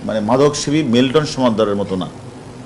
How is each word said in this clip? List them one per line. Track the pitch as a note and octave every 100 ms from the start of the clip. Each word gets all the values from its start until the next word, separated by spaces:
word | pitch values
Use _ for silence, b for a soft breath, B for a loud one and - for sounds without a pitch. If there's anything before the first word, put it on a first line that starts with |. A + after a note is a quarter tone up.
মানে, | G#2 G#2+
মাদকসেবী | G#2+ C3 C#3+ C#3+ - D3
মেল্টন | D3 A#2 C3+ C#3 D3
সমাদ্দারের | - B2+ G#2+ G#2+ G2+
মতো | F#2+ F#2+
না, | E2 - - - - -